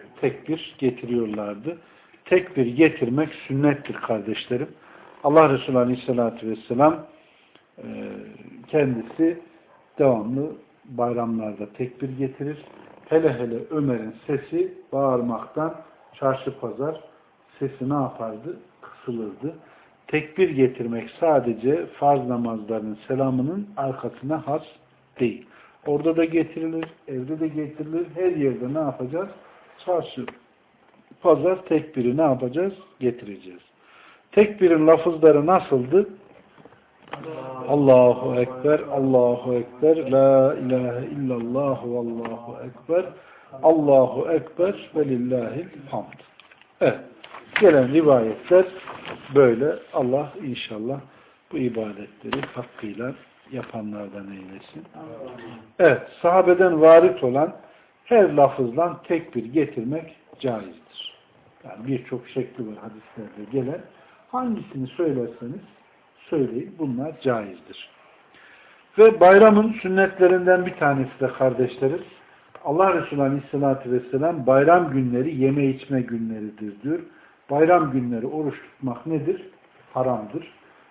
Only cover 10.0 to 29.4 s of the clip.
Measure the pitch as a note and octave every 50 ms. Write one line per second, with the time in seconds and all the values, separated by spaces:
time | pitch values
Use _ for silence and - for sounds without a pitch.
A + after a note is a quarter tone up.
10 | D3 C3+ B2 G#2+ G#2+ A2+ B2+ C#3 D3 D#3 D#3 - - _ _ _ _ - B2+ B2
11 | A#2+ B2 A#2+ A#2+ A#2 A2+ A2+ A2+ A2 G#2+ G2+ G2+ G#2 G#2 - - B2+ B2+ - -
12 | C#3 C3 C3 C3 C#3 C3 - - C#3 D3 D3+ D3 - - - - - - - -
13 | - - D#3 D#3+ D#3+ D3 B2 A#2+ A#2+ A#2 A#2 A#2 - - D#3 D3+ C#3+ C3+ A#2+ A2
14 | A2 A2 A2 - - - D3 C#3 - - D#3 E3+ F#3 F#3 - - - _ - C3+
15 | C#3 C3+ B2+ A#2+ A#2+ A#2+ A2+ A2 - - - D#3 D#3 E3 - - - - _ _
16 | _ _ _ - C#3 C3+ C3 C3 - C3 A#2+ - - A2+ - A#2 C#3 D#3 D3+ -
17 | - - _ _ _ _ _ _ _ _ _ - C#3+ C3 - - B2+ C3 D3 C#3+
18 | C3 A#2+ - - A2+ A2 G#2+ A2 B2 E3 F3 - - _ _ _ - - - -
19 | - C3 A#2+ A2+ A2 G2+ F#2 - C3 C#3 - - - _ _ _ _ _ _ _
20 | _ - D3 D#3 D3+ - - F#3 F#3+ E3+ D3+ C3+ C3 A#2+ - - A#2 A#2 A#2 A#2
21 | A2 - - - E3+ D#3+ D3+ C3+ A#2 A#2+ A2 G#2+ A2+ C3 D3+ E3+ - - - -
22 | C#3+ C#3+ C#3+ C3+ B2 B2 B2 A#2+ A#2+ A#2 A2+ A2 G#2 G#2 A2+ A2 G#2+ G#2+ G#2 G#2
23 | - - C3 C3 C3+ C3 C3 C3 B2+ D3 F3+ G3+ G3+ - - C#3 C3+ C3+ B2+ -
24 | - A#2 - - B2+ C#3 D#3 D3+ - - D3 D#3+ - - - _ _ _ _ _
25 | _ _ _ - B2+ A#2 - - - _ - - - _ _ _ - D3+ D3 D3
26 | D#3 E3 D#3+ E3 E3 D#3+ E3 E3 D#3 D#3+ - D#3+ D#3+ D#3+ E3 E3 D#3+ D#3+ - _
27 | _ - C3+ B2+ B2+ C3 D#3+ D#3 D#3+ D#3 D3 D#3 D3+ C#3 - - D3+ D#3 D#3+ E3+
28 | F3 D#3+ C#3+ E3+ F#3 F3+ E3+ D#3 C#3 C3 A#2+ A2+ B2 B2+ C#3+ D#3+ D#3 C#3 B2+ -
29 | B2+ B2 D3 E3+ G3 G3+ - -